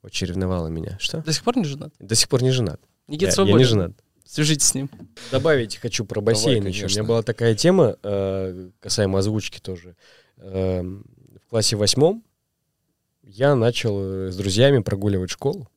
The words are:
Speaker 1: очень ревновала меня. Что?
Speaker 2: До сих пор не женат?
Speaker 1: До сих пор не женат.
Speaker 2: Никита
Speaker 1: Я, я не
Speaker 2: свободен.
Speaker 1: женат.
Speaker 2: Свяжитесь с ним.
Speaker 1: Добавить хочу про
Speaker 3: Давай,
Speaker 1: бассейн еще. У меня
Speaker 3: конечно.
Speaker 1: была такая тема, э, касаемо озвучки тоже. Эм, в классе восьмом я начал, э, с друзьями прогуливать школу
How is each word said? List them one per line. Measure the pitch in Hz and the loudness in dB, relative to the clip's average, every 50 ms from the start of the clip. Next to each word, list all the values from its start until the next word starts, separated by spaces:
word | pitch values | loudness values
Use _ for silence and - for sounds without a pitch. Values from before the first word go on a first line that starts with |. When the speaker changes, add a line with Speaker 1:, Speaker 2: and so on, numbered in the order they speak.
Speaker 1:
очень | - 95 - - - | -20 -10 -6 -6 -6
ревновала | 90 87 95 95 92 92 90 82 80 | -4 -4 -4 -2 -2 -2 -4 -4 -6
меня. | 80 82 80 82 90 98 | -6 -8 -8 -8 -10 -8
Что? | - - - 160 | -8 -6 -6 -6
Speaker 2:
До | 156 160 | -6 -4
сих | 156 - - | -6 -4 -2
пор | 233 247 | -2 -2
не | 262 190 | -2 -2
женат? | 147 139 143 - - _ _ | -4 -6 -10 -12 -16 _ _
Speaker 1:
До | - 98 113 | -8 -4 -2
сих | 110 - - | -2 0 0
пор | - 127 | 0 2
не | 127 127 | 2 2
женат. | 131 127 117 87 - - _ _ _ _ _ | 0 0 -2 -4 -6 -10 _ _ _ _ _
Speaker 2:
Никита | - 143 151 190 | -14 -4 -2 0
Speaker 1:
Я, | 190 | 0
я | |
не | 185 | 2
Speaker 2:
свободен. | - 196 202 - - 131 | 2 4 4 6 6 6
Speaker 1:
женат. | 120 113 104 90 87 95 _ _ _ _ _ _ | 6 4 2 0 -2 -8 _ _ _ _ _ _
Speaker 2:
Свяжитесь | _ - - 151 151 156 143 - | _ -4 -2 0 0 2 2 2
с | - - | 0 0
ним. | 131 139 139 - - - - _ - - - | -2 -6 -8 -10 -16 -20 -20 _ -20 -12 -4
Speaker 1:
Добавить | - - 143 165 156 135 117 101 - | -2 0 2 4 2 2 0 -2 -8
хочу | - - 117 - - 110 | -8 -8 -6 -4 -4 -6
про | - - 110 | -4 -4 -2
Speaker 3:
Давай, | 104 113 113 | 2 2 2
Speaker 1:
бассейн | 107 107 120 131 110 98 | 2 2 2 2 2 0
еще. | |
У | |
меня | 98 90 - | -2 -4 -4
Speaker 3:
конечно. | 92 92 95 104 107 | -4 -2 -2 -2 0
Speaker 1:
была | 110 117 117 | 0 0 0
такая | 110 - 117 - 117 117 110 | 0 -2 -4 0 2 2 2
тема, | 104 - 165 185 190 151 110 95 _ | 4 4 4 6 6 4 4 2 _
э, | - 104 101 98 98 95 95 95 95 92 90 90 92 92 _ _ | -6 -4 -2 -2 -2 -2 -2 -4 -4 -6 -8 -10 -14 -18 _ _
касаемо | - 101 - - 104 95 95 98 | -8 -6 -2 0 0 2 2 0
озвучки | 98 104 107 110 - - - - | 0 0 -2 -2 -4 -6 -12 -12
тоже. | _ - 92 85 85 90 87 _ _ _ _ _ _ _ _ _ | _ -12 -12 -12 -14 -20 -20 _ _ _ _ _ _ _ _ _
Эм, | - 98 95 95 95 95 92 92 90 90 95 98 - - _ _ _ _ - - _ | -18 -8 -4 -2 -2 0 -2 -2 -4 -8 -10 -12 -16 -20 _ _ _ _ -20 -20 _
в | _ | _
классе | - 113 101 - - | -2 0 0 0 0
восьмом | 104 104 95 - 123 143 170 208 233 _ _ _ _ _ _ _ _ _ _ _ _ _ _ _ _ _ _ _ _ | 2 0 0 4 4 4 4 4 0 _ _ _ _ _ _ _ _ _ _ _ _ _ _ _ _ _ _ _ _
я | _ - 98 101 131 143 147 | _ -20 -4 0 2 2 4
начал, | 127 110 120 120 - - 117 101 101 | 4 2 2 0 0 -2 -2 -2 -2
э, | 98 95 95 95 95 95 | -4 -4 -4 -6 -6 -6
с | 90 | -6
друзьями | 92 98 98 92 104 123 139 143 123 | -4 -2 0 4 4 6 6 6 4
прогуливать | 101 - 98 98 101 104 98 92 92 87 | 2 0 -2 0 0 0 0 0 -2 -4
школу | - - - 139 165 202 131 - _ | -8 -4 -4 -4 -4 -4 -12 -18 _